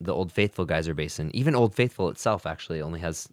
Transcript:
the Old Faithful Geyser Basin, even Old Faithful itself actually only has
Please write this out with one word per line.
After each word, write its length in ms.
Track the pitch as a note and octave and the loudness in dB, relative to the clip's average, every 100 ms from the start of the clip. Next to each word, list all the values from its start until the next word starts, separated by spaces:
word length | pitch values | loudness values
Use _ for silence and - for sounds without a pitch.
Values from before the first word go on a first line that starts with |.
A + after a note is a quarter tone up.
the 140 | E2+ | -4
Old 160 | D#2+ F2+ | -2 -2
Faithful 340 | - G#2 - E2 | 0 0 0 0
Geyser 280 | D#2+ D#2+ | 0 0
Basin, 400 | D2+ D2+ - D#2 | -2 -4 -4 -4
even 200 | - C#3 B2+ | 0 2 6
Old 180 | A2+ | 4
Faithful 340 | - B2 - F2+ | 4 0 2 -2
itself 360 | - A2+ G#2 D#2+ | 0 0 0 -2
actually 340 | D#2+ - E2 | -8 -6 -4
only 180 | D2+ E2 | -4 -4
has 260 | E2+ D#2 - | -4 -6 -10